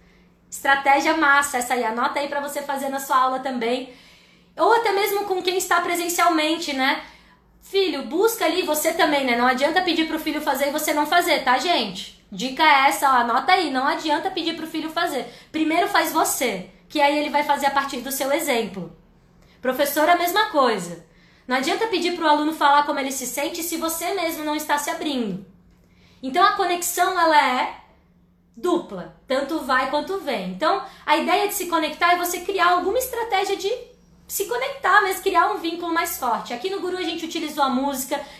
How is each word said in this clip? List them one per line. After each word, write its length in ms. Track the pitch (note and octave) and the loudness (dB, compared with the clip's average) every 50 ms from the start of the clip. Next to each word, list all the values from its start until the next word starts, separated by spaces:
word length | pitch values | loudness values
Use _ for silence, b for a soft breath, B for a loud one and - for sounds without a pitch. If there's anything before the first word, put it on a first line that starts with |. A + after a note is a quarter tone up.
| b b b b b b b b b _ | b b b b b b b b b _
Estratégia 640 | - - - C#4 C#4 C4+ - C#4 C#4 D4 D4+ D#4 D#4+ | -12 -4 2 2 2 2 4 4 2 4 4 2 2
massa 420 | D#4+ D4+ C#4+ C#4 C#4+ C#4 - - B3 | 2 4 4 4 4 2 0 -2 -4
essa 160 | A#3+ - C4 | -4 -2 -2
aí, 100 | A#3+ A#3 | -2 -2
anota 360 | A3 A3+ A#3+ B3+ C#4+ C#4+ D4 | -2 -2 -2 -2 -2 -2 -2
aí 80 | C#4+ C#4+ | -4 -4
pra 120 | D4 C#4+ | -4 -4
você 220 | C#4 C#4+ C#4+ D4 C#4 | -6 -6 -6 -6 -6
fazer 260 | - C#4 C4 C#4 C4+ | -4 -4 -4 -4 -4
na 120 | C4+ C4+ | -4 -6
sua 160 | - - C#4+ | -2 0 2
aula 220 | B3+ B3+ C4 C4 C4 | 2 2 2 0 -2
também. 540 | C4 C#4 B3+ B3 A3+ A3+ B3 C4+ C4 - B B B B B B B B B B B B B | -4 -4 -4 -2 -2 -2 -2 -2 -4 -8 B B B B B B B B B B B B B
Ou 180 | - D#4+ G4+ A4+ | 2 4 4 4
até 180 | A4+ A4+ G#4+ F#4+ | 4 2 2 0
mesmo 320 | G4 G#4 G#4 G4+ G4+ G#4 | 0 0 0 -2 -2 -2
com 180 | G4+ F#4+ F#4 - | -2 -4 -2 -2
quem 140 | F#4 F4+ | -2 -2
está 240 | F#4+ F4+ - F#4 F4 | 0 0 2 2 2
presencialmente, 920 | F4 F4 F4 F4 F4 E4+ E4+ - F4 F4 E4+ D#4 D4+ D#4 E4 E4 - - C#4 | 2 0 -2 -2 -2 -2 0 2 4 4 4 4 2 0 0 -2 -4 -4 -2
né? 280 | C4 C4 C4+ D#4 D#4 B B B B B B B B B _ _ _ - | 0 0 0 0 -2 B B B B B B B B B _ _ _ -10
Filho, 420 | - - G4 F#4+ F4+ C#4+ C#4 A#3+ | -4 0 0 0 0 0 -4 -6
busca 400 | G#3+ C4 F4 G#4 A4+ A4+ - F4 | -4 0 2 2 2 2 2 0
ali, 180 | D#4+ D#4 F4+ - | 0 0 0 0
você 300 | D4+ D4+ D4+ - D#4+ E4 | 0 0 0 0 0 2
também, 320 | E4+ F4 D#4 D4 C#4 C4+ | 2 2 2 2 2 2
né? 120 | B3+ A#3+ | 2 2
Não 100 | A#3+ B3 | 2 2
adianta 340 | B3+ C4 B3 C#4 D4+ E4 F#4 | 2 2 2 2 2 2 2
pedir 260 | F#4 F4+ D#4 - D#4+ | 0 0 0 0 0
pro 120 | D#4+ D#4+ D#4 | -2 -2 -4
filho 240 | - D#4 D4 D4+ D4+ | -4 -4 -4 -4 -2
fazer 260 | D4+ C#4 C4 C#4 C#4+ | -2 -2 0 0 -2
e 40 | C4+ | -2
você 200 | D#4 D#4 - D4+ | -2 -2 -2 0
não 140 | D4 D4+ | 0 0
fazer, 360 | D4 F4+ F4 F4 F4 D4+ C4 - | 2 2 2 2 2 2 0 2
tá, 140 | B3+ B3+ | 2 2
gente? 680 | B3+ B3+ F4+ F4 C#4+ A#3 G3+ F3+ - - - - - _ - | 2 2 0 0 0 0 -4 -6 -10 -12 -14 -16 -20 _ -14
Dica 320 | G#3 F3+ A3+ C4 C4 C#4 D#4+ | -10 -6 -6 -4 0 4 6
é 260 | D#4 D4 C4+ C4+ C#4+ | 6 6 6 6 4
essa, 200 | D4+ - D#4 C#4 | 2 4 4 4
ó, 40 | C4 | 4
anota 400 | B3 A#3 A#3+ A3+ C4 - F4+ F#4 | 4 4 4 2 2 4 4 4
aí, 180 | F#4+ E4+ D4 | 4 4 2
não 160 | C4 C4 C4 | 0 0 0
adianta 440 | D4 E4 D#4+ D#4+ D#4+ D4 D#4+ E4+ F#4+ | 0 0 -2 0 0 0 0 -2 -4
pedir 260 | F#4 F4 E4 E4 E4 | -4 -4 -4 -4 -4
pro 100 | E4 D#4+ | -4 -6
filho 240 | D#4 - D#4 D4 D#4+ | -8 -6 -6 -6 -4
fazer. 420 | - E4+ F4 E4+ D4 B3+ - B B B B B | -2 -2 -2 -2 -2 -4 -6 B B B B B
Primeiro 380 | B D#4 D#4 D4+ D#4+ F4 G4 G#4 | B -2 0 2 2 2 2 2
faz 240 | G4+ E4+ D#4+ D#4 C#4 | 2 2 2 2 2
você, 560 | D#4+ F#4 - - - C#4 A#3+ G3+ F3+ F#3 - B B B B | 0 0 0 0 -2 -2 -2 -2 -4 -8 -12 B B B B
que 120 | - D4+ | 0 2
aí 180 | C#4+ C#4+ D4 D4+ | 4 4 4 2
ele 120 | D4 D4 | 0 0
vai 120 | B3+ C#4+ D4 | 0 0 2
fazer 240 | - C#4+ C4 C#4+ | 2 0 0 0
a 40 | C#4 | 0
partir 300 | C4+ C#4 C#4 C4+ - B3 | 0 0 -2 -2 -4 -8
do 120 | A#3 C4+ C4 | -6 -6 -4
seu 200 | - C#4 C4 C#4 | -4 -2 0 0
exemplo. 640 | E4 D#4 C#4+ B3+ A#3 A3 F#3 - F#3+ E3+ D#3 - - _ _ _ _ _ _ _ _ b b b b | 0 0 0 0 0 -2 -4 -6 -10 -12 -12 -14 -20 _ _ _ _ _ _ _ _ b b b b
Professor, 480 | b B3+ C4 C4 C#4+ C#4 - D4+ D4+ E4 | b -2 0 0 0 0 2 2 4 4
a 80 | F4 | 4
mesma 340 | F4 F4 F4 F4 G#4 A4 G#4+ | 4 2 2 2 0 0 2
coisa. 540 | - D4 C4 A#3+ A3 G3 E3+ E3+ E3+ D#3+ - _ b b b b b b b | 2 2 2 4 2 0 -4 -8 -12 -14 -16 _ b b b b b b b
Não 100 | b B3+ | b -2
adianta 300 | C4 C4 E4 G4 F#4 A4+ | -2 0 -2 -2 -2 -2
pedir 300 | - F#4+ E4+ - F4 F4 | -2 -2 -2 -2 -2 -2
pro 120 | E4+ E4+ D#4 | 0 2 2
aluno 240 | D4 D4 D4+ D4+ D#4 | 2 2 2 0 0
falar 320 | - D#4+ C#4+ C#4 D4 D4 | 2 4 4 6 4 4
como 140 | D4 D4 C#4+ | 2 0 -4
ele 140 | C4+ C4+ C4 | -4 -4 -6
se 140 | - C4 | -6 -8
sente 360 | - - C#4+ C#4+ E4 F4 - D#4+ | -6 -4 -4 -4 -4 -4 -6 -6
se 140 | - E4 | -6 -6
você 380 | D#4+ D#4+ D#4+ D#4+ - E4+ F4+ G4+ | -4 -4 -4 -4 -4 -4 -4 -2
mesmo 300 | F#4+ E4 D#4+ D#4+ D4 D4+ | -2 -2 -4 -4 -4 -4
não 100 | D4+ D4+ | -4 -4
está 240 | D4+ D4+ - D4+ D4 | -4 -2 -2 -2 -2
se 120 | D4 - | -2 -4
abrindo. 540 | - - - D#4 C#4 B3+ A3+ G#3 F3+ F#3 - - - _ _ _ b b b b b b b b b b b | -6 -4 -4 -4 -2 -2 -2 -4 -6 -8 -10 -16 -20 _ _ _ b b b b b b b b b b b
Então 220 | C4 C4+ F4 F#4 | -2 2 4 4
a 80 | G#4 G4+ | 4 4
conexão, 640 | G4+ F#4+ F4 F4 F4 - - - F4 F4+ F#4+ F#4+ F4 | 2 0 0 -2 -2 -4 -4 -2 0 0 0 2 2
ela 420 | E4 D#4+ D#4 D4 C#4 C4 B3+ C4 | 4 4 6 6 4 4 2 0
é 160 | - - - - - _ _ _ _ _ _ _ _ _ _ _ _ _ _ | -2 -4 -6 -12 -20 _ _ _ _ _ _ _ _ _ _ _ _ _ _
dupla, 600 | - A3+ F4+ - E3+ - - G3+ F3+ E3 D#3+ - _ _ | -6 -2 0 0 0 0 -4 -10 -12 -12 -12 -16 _ _
tanto 340 | - B3+ C4+ C#4+ - D#4+ D#4 | -2 -2 -2 -2 -2 -4 -4
vai 300 | C4+ B3+ C4+ B3+ C4+ C4+ | 0 0 2 2 2 0
quanto 300 | D4 D4 D4 - F#4+ G4 | -2 -2 -2 -2 -6 -6
vem. 300 | D#4+ C#4+ A#3+ G3+ F#3 F3+ | -4 -4 -4 -4 -4 -6
Então 340 | F#3 F3+ D4+ E4 G4 G4 B B B B B | -4 0 0 2 2 0 B B B B B
a 120 | B D4+ | B 2
ideia 320 | - - C#4+ F4+ G4+ G4+ - | 2 2 2 2 2 2 0
de 60 | - | -2
se 120 | - F4+ | -4 -4
conectar 460 | F4 E4 D#4+ D#4 D4 D4+ - F4+ E4+ F4 | -2 0 0 0 -2 -2 0 2 2 2
é 60 | F4 | 2
você 220 | F4 F4 F#4 F4 | 0 -2 -4 -4
criar 300 | - - G4+ F#4+ F4 F4 | -4 -4 0 2 2 4
alguma 280 | F4+ F4 - F#4+ G#4 B4+ | 4 2 2 0 -2 -2
estratégia 580 | B4 - - A4+ A4+ A#4 G#4+ F#4+ G4+ G4+ G4+ | -2 -4 -4 -6 -4 -2 0 0 0 0 -2
de 140 | - F4+ G4+ A#4+ B4+ - - - _ _ _ _ _ _ | -4 -4 -4 -4 -6 -8 -14 -20 _ _ _ _ _ _
se 200 | - - - G4+ | -8 -6 -6 -4
conectar, 560 | F4+ A#4+ A#4+ C5 C#5+ C#5 - - F#4+ F#4 G#4 G4+ | -4 -4 -4 -4 -6 -6 -4 0 4 4 4 4
mas 180 | F#4+ F#4+ - | 2 0 -2
criar 320 | - F#4+ F4 F4 F4 G4 G#4 | -2 0 2 4 2 2 0
um 60 | E4+ | -2
vínculo 340 | E4 E4 E4 - E4+ F4 D#4+ | -6 -6 -6 -6 -4 -4 -2
mais 260 | E4 F4+ E4+ - - | -2 -2 -4 -4 -4
forte. 340 | C4+ A#3+ A3 - - - B3+ | -4 -2 -2 -2 -4 -6 -8
Aqui 180 | A#3+ - F#4+ | -6 -6 -6
no 100 | G4 F#4 | -6 -6
Guru 160 | D#4 F4+ F#4 | -6 -6 -6
a 60 | F#4 F4+ | -4 -4
gente 220 | D#4+ E4 - E4 | -6 -6 -6 -8
utilizou 380 | D#4+ - E4+ D#4 D4 - D4 C#4 | -8 -8 -6 -8 -6 -4 -2 0
a 60 | C4 | 0
música, 520 | B3 B3+ C#4 C#4+ C#4 C4 - - D4+ C#4 B B B | 0 0 -2 -2 -4 -6 -6 -4 -6 -6 B B B